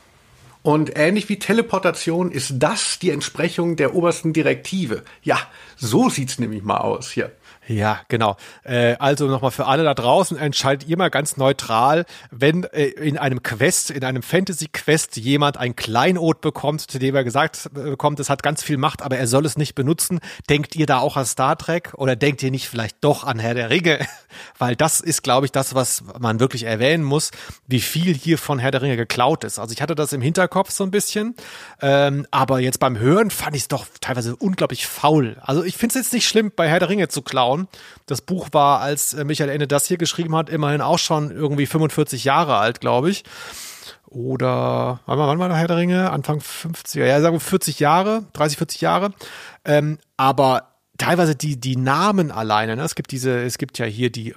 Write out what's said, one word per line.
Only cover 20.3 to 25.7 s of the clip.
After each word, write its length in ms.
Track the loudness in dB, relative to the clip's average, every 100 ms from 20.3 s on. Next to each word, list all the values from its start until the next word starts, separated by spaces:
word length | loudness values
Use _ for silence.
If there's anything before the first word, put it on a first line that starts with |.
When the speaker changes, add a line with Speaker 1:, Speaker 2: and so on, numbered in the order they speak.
| -14 0
Speaker 2:
Denkt 280 | 0 0 -2
ihr 100 | 2
da 140 | 4
auch 180 | 2 0
an 80 | -4
Star 320 | 0 0 0
Trek 340 | -2 -4 -4
oder 220 | -4 -2 2
denkt 260 | 0 0
ihr 80 | -4
nicht 200 | -4 -6
vielleicht 260 | -6 -6 0
doch 200 | 0 2
an 140 | -2 -4
Herr 140 | -2
der 140 | -2 0
Ringe? 300 | 0 2 0 -2 -10 _
<laughs> 300 | -20 -18 -4
Weil 160 | -2
das 260 | 2 2 2
ist, 220 | -2 -4
glaub 220 | 2 2
ich, 80 | 2
das, 220 | 0 0